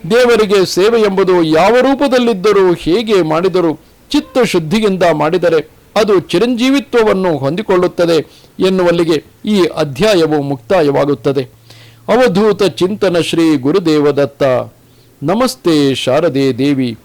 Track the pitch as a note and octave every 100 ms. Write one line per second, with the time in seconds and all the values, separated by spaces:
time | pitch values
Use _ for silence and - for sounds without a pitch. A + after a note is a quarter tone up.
0 | E3 A#3 A#3+ A3+ G#3+ G3+ F3 - G#3 A#3
1 | G#3 F#3+ F#3 F3+ D#3+ D#3 F#3+ A#3+ C4 C4+
2 | C#4 B3 A#3 G#3 G#3 G3+ F#3 E3+ D#3 F#3+
3 | A3+ G3+ D#3+ D#3 F#3 F3+ E3+ D3 _ _
4 | _ D4 D4 C4 A3 F3+ D#3 G#3+ G#3+ F#3
5 | F3 D#3 D3+ F3 E3+ D#3+ - _ _ G#3
6 | A3 - - F3 A#3+ A#3+ B3+ C#4 - A#3+
7 | G#3+ F#3+ F#3 D3 C#3 F3 G#3+ F#3 F3+ -
8 | E3+ D#3+ - - - - F#3 F#3 F3 E3+
9 | E3 D3+ - _ G#3+ G#3 F3 - D#3 B2+
10 | G#3+ G3 D#3+ D3+ C#3 C3+ - F#3+ D3 C#3
11 | C#3+ C#3 C#3+ C3+ B2+ _ _ - - _
12 | - A3+ B3 F3+ G#3+ G3 G3 - F#3 G#3
13 | F#3+ F3 D#3+ E3 E3 D3 C3 F#3 E3+ D3+
14 | D3 C3+ C#3 - C#3 B2 A2+ _ _ _
15 | _ _ C#3+ G#3 B3+ - F3 D3+ C#3 B2
16 | - C3+ E3 C#3 C#3 A#2 C#3 C#3 B2+ A2